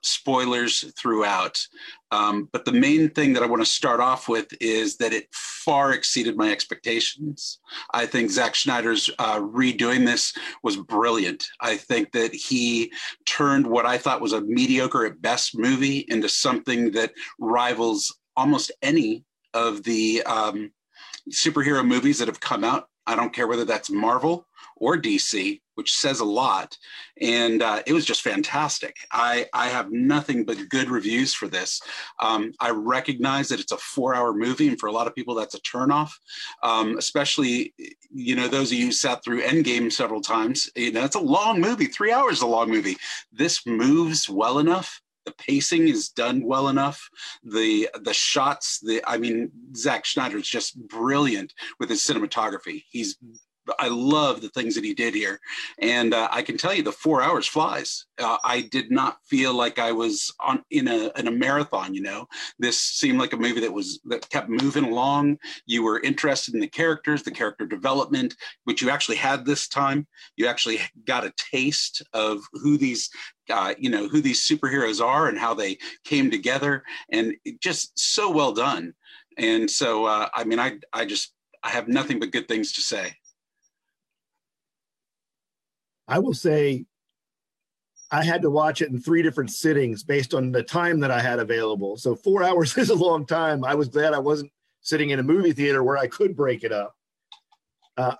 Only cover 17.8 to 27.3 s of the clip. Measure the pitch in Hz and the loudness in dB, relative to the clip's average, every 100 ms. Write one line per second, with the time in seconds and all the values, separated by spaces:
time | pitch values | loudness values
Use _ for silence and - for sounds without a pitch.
17.8 | 117 104 - - _ 127 139 139 - - | 0 0 -4 -6 _ 0 2 2 0 -2
18.8 | 139 160 110 113 - _ _ 117 117 104 | 2 4 2 -2 -8 _ _ 0 0 -2
19.8 | 117 110 110 113 - 110 107 101 104 _ | -2 2 2 2 0 0 0 -4 -10 _
20.8 | _ - - - - - 165 151 143 139 | _ -20 -20 -18 -6 -2 0 2 2 4
21.8 | 123 123 139 143 117 - - 117 113 135 | 4 4 4 2 0 -4 -4 0 0 0
22.8 | - _ - 117 120 120 117 117 113 107 | -4 _ -2 0 0 0 0 0 0 -2
23.8 | - 101 113 127 151 175 - - - - | -2 0 2 4 2 0 -6 -20 -20 -2
24.8 | 120 170 117 98 - 104 95 101 _ - | 0 2 2 0 0 -2 -2 -4 _ -6
25.8 | - - 143 120 107 107 131 95 - - | -2 0 0 0 0 2 2 0 -4 -14
26.8 | - - - - 117 | -20 -20 -20 -4 0